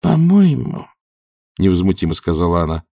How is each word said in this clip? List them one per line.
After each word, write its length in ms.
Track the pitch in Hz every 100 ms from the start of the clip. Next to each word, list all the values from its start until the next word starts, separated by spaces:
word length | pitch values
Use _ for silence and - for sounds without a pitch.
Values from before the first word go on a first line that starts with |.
"По-моему", 880 | 175 160 165 202 190 135 123 - - _ _ _ _ _ _ _
невозмутимо 560 | 95 90 95 90 82
сказала 480 | 80 - 80 87 85
она 220 | 80 80 -